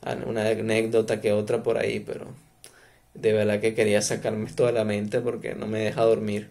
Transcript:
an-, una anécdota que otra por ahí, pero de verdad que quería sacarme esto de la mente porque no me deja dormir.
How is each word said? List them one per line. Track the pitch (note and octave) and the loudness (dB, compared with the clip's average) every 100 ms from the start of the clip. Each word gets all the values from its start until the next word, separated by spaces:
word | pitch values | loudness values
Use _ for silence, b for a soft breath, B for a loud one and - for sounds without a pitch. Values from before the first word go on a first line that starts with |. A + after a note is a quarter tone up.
an-, | - - - | -8 -6 -4
una | A2+ G#2+ | -2 0
anécdota | G#2+ A2 A2+ A2+ A2+ A2 G#2 | 0 0 0 2 2 2 0
que | A2 | 2
otra | G#2 G#2+ A#2+ | 2 2 0
por | A2+ A2+ | 0 0
ahí, | A2 G#2+ | 0 -4
pero | - - - - _ _ - B B B B | -6 -10 -12 -18 _ _ -20 B B B B
de | - A2+ | -2 2
verdad | G#2+ G#2 G#2 | 2 2 2
que | A2 A2 | 0 2
quería | G#2+ G#2 | 4 4
sacarme | G#2 A2+ A#2 G#2+ G#2+ | 2 -2 -2 -4 -4
esto | - A#2+ | 0 2
de | |
la | A#2 | 2
mente | A2 G#2 G#2 B2 | 0 -2 -2 -2
porque | A2+ A#2 - - | -4 -6 -6 -8
no | G#2+ | -4
me | A2 | -2
deja | G#2+ - | -2 2
dormir. | A2+ A2 G#2+ G#2 G#2 | 4 4 0 -4 -6